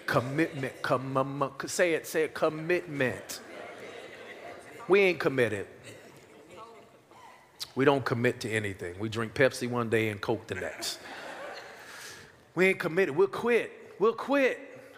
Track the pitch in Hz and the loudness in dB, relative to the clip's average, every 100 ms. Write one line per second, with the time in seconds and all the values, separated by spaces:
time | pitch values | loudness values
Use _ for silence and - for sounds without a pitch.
0 | - 139 123 143 165 143 131 - - 131 | 0 0 0 0 0 0 -6 -6 -2 0
1 | 135 135 135 139 135 - 160 - 180 156 | 0 0 0 -2 -4 -4 -8 2 2 2
2 | - 175 156 - 160 156 160 175 175 143 | 0 -2 0 2 0 0 0 0 0 0
3 | 127 98 - - - - - - - - | 0 0 -8 -12 -12 -14 -14 -14 -14 -14
4 | - - - - - - - - - 190 | -14 -16 -16 -14 -14 -16 -16 -16 4 6
5 | 190 165 151 135 117 101 90 - - - | 6 4 0 4 2 2 -6 -12 -18 -18
6 | - - - - - - 466 453 - - | -20 -20 -20 -20 -20 -18 -18 -20 -20 -20
7 | _ - - - - _ - - 139 139 | _ -20 -20 -20 -20 _ -10 4 4 4
8 | 120 120 123 117 110 110 107 98 87 87 | 2 2 2 2 -2 -2 -2 -4 -8 -6
9 | 113 110 110 95 131 - 123 120 117 113 | -4 -2 -4 4 4 4 -4 -2 2 2
10 | 110 101 - 110 - - 82 - - - | 2 -2 -2 -2 -2 -6 -6 -6 -8 -8
11 | - - - - 571 - - - - - | -10 -12 -12 -12 -12 -12 -14 -18 -16 -16
12 | - - - - - - 185 185 175 160 | -14 -16 -20 -20 -10 4 4 4 0 2
13 | 185 139 190 - 233 233 135 - - - | 2 4 4 4 2 2 2 -8 -18 2
14 | 208 226 - 277 262 - - - - | 2 2 0 4 4 2 -8 -16 -18